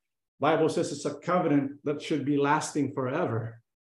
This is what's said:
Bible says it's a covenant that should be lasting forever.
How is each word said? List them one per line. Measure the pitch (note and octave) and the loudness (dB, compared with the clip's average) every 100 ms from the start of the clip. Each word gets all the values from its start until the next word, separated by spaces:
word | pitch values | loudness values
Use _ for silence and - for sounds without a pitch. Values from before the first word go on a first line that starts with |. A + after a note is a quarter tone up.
| _ _ _ _ | _ _ _ _
Bible | C#3+ D#3 D#3 | 2 4 2
says | C3 - | 2 -2
it's | C#3+ D3+ | -4 -6
a | - | -6
covenant | - F3+ D#3+ C#3+ B2+ - | 0 0 4 2 2 -6
that | C3 D3 | -6 -6
should | - D3+ C3 | -2 -2 0
be | C#3+ | 0
lasting | C#3+ D#3 D3+ D#3 B2+ | 2 2 0 -2 -2
forever. | - B2+ D3 D#3+ A2+ A#2 - _ _ _ | -2 -2 -2 -2 -2 -4 -12 _ _ _